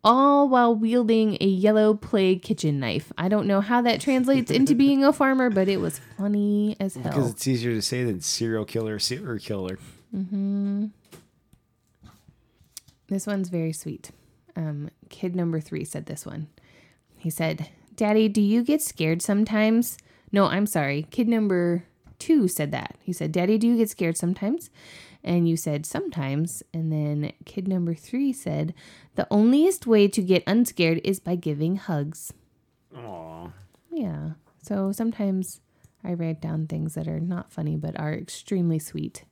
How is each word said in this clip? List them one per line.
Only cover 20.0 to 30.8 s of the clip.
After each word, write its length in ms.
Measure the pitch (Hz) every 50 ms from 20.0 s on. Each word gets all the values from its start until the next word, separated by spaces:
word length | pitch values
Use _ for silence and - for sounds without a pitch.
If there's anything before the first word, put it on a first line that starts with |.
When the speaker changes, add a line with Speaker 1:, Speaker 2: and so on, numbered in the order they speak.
| _ _ _ _ _ -
Speaker 1:
No, 140 | - 202 196
I'm 200 | - - 185 208
sorry. 380 | 208 - 165 147 139 143 147 156 -
Kid 160 | - - 240 220
number 540 | 233 226 214 202 185 180 175 175 175 180 175 _ _ _ _ - - _
two 280 | - - 320 302 214 180
said 220 | - - 151 143
that. 240 | 151 127 - - - _
He 120 | _ - 175
said, 180 | - 156 156
"Daddy, 260 | 160 185 175 185 220
do 100 | 220 220
you 100 | 233 240
get 120 | 226 226 214
scared 280 | - - 190 165 170
sometimes?" 520 | - - 170 190 - 196 208 277 339 - - _ - - - - - - - - _ -
And 240 | - 175 175 170
you 80 | 165 165
said, 280 | 160 - 160 147 143 151
"Sometimes." 800 | - - - 403 349 - 170 139 135 139 147 160 170 - - - _ -
And 180 | 165 160 160
then 400 | 156 151 151 147 147 147 147 - - _ -
kid 220 | - - 202 185
number 260 | 190 190 185 175 170 165
three 380 | 160 - - - 254 277 277 247
said, 400 | - - 147 151 151 156 165 175 - - - - - - _ _
"The 120 | - - -
onliest 560 | - 208 214 233 262 285 311 381 381 - -
way 200 | 240 226 208 202 202
to 120 | - -
get 220 | 185 180 185 175 -
unscared 520 | - 196 233 240 - - -